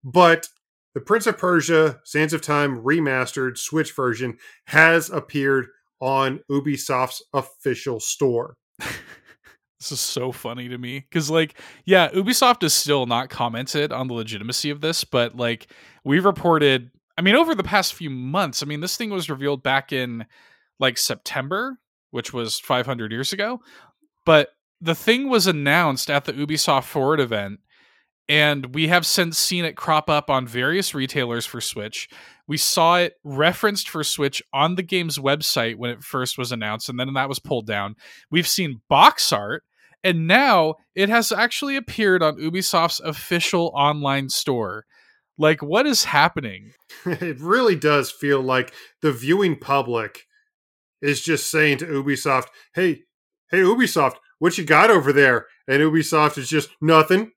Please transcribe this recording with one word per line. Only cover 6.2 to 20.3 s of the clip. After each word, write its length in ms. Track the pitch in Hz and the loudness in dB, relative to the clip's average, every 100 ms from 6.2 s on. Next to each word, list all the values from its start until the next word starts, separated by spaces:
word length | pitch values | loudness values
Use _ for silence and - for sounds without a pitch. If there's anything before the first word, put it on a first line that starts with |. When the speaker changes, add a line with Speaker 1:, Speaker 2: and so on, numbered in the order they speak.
| 135 135 _ | -2 -4 _
Speaker 1:
Ubisoft's 720 | 143 143 135 - 131 131 - _ | -2 -2 -4 -4 -2 -4 -6 _
official 680 | - - _ 143 120 - 117 | -6 -6 _ -6 -4 -6 -6
store. 560 | - - 139 117 120 - _ _ | -8 -2 0 0 -4 -14 _ _
<laughs> 80 | - - - - _ _ _ _ _ _ | -12 -12 -16 -20 _ _ _ _ _ _
Speaker 2:
This 140 | - | -12
is 80 | 135 | -8
so 320 | - - 127 | -6 -6 -6
funny 340 | 123 120 120 123 | -8 -12 -10 -12
to 100 | 123 | -12
me, 280 | 123 135 135 | -10 -12 -6
'cause, 180 | 165 147 | -6 -2
like, 300 | 160 160 - - - | 0 0 -6 -20 -14
yeah, 240 | - 185 160 | 2 4 4
Ubisoft 520 | 180 196 254 254 240 | 2 0 2 2 4
has 100 | 165 | 2
still 320 | - 143 143 | 0 2 0
not 240 | 123 117 131 | 2 -2 -4
commented 640 | - 120 113 131 151 147 | -4 -4 -4 -6 -4 -2
on 160 | 120 131 | -4 -6
the 60 | |
legitimacy 560 | 117 110 110 110 127 147 | -6 -8 -8 -6 -6 -6
of 100 | 147 | -4
this, 240 | 156 165 | -4 -4
but, 320 | - 131 117 123 | -2 0 0 -2
like, 340 | 120 117 - - - _ | -4 -4 -10 -20 -20 _
we've 220 | 131 147 | 2 4
reported, 680 | 190 180 170 160 143 131 120 _ _ - | 4 2 2 4 4 2 -2 _ _ 0
I 40 | |
mean, 120 | 185 | 4
over 200 | 240 330 | 4 4
the 80 | 262 | 0
past 300 | 185 202 180 | 0 0 0
few 160 | - 160 | -6 -10
months, 540 | 131 127 170 175 120 | -8 -4 -2 -2 -4
I 40 | 147 | -8
mean, 140 | 147 | -8
this 160 | 180 - | -8 -8
thing 140 | 220 | -6
was 180 | 196 156 | -6 -6
revealed 340 | 135 143 143 | -4 -4 -2
back 300 | 131 135 - | 0 -2 -2
in, 320 | 135 123 117 107 | -6 -4 -8 -12